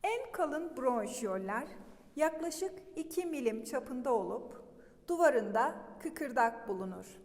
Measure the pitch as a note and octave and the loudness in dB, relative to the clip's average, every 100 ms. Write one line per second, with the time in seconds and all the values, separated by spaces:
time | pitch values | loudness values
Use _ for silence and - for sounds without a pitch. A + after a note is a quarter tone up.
0 | G4 A#4+ B4 G#4+ D#4 D4+ E4+ C4+ B3+ A#3+ | 0 -2 -4 -2 0 0 -4 0 2 2
1 | G#3 B3 A3 F#3+ F#3+ G#3+ C#4+ - - - | 0 -2 -2 -2 0 -2 -4 -12 -16 -20
2 | - - D#4 D#4+ E4 D#4+ F#4+ - - - | -12 2 2 4 -4 -2 -4 -4 -10 -6
3 | D#4+ - F4 D4+ A#3+ A3 A3+ B3+ B3 B3+ | -2 -2 0 2 0 0 -4 -4 -4 -4
4 | B3+ A#3 F3+ A3 - - - - - - | 2 2 2 -4 -6 -14 -18 -20 -20 -20
5 | - E4+ E4+ B3+ G3+ G#3 C4+ E4 - - | -2 6 8 6 2 2 2 0 -12 -10
6 | D#4+ - C#4+ A#3+ A#3 A#3 G#3+ F#3+ F#3+ F3+ | -10 -6 -2 4 4 2 -6 -4 -4 -8
7 | - - | -12 -18